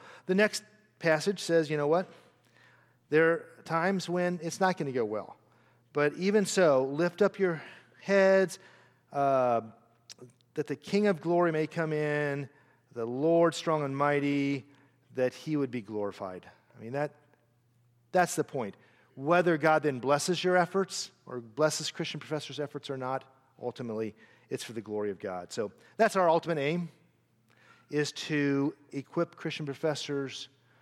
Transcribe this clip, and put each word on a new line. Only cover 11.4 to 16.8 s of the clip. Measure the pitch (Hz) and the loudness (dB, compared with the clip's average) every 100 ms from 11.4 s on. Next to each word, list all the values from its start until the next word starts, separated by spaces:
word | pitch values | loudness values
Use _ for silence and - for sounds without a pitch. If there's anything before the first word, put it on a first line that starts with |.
| 175 | 4
may | 156 156 | 2 -2
come | 165 156 | -2 -2
in, | 151 151 147 147 143 139 _ _ _ _ | -2 -2 -2 -2 -4 -8 _ _ _ _
the | 117 | -10
Lord | 117 127 160 170 170 | -6 -2 2 4 4
strong | - - 156 | 2 -2 -2
and | 143 135 | -2 0
mighty, | 143 143 143 143 139 139 - _ _ _ _ | 0 2 0 0 0 -4 -8 _ _ _ _
that | 127 127 | -2 -2
he | - - 151 | -2 -4 -2
would | 135 | -2
be | 120 | -4
glorified. | 101 107 101 92 98 92 - - _ | -8 -6 -6 -6 -10 -12 -16 -20 _
I | - | -18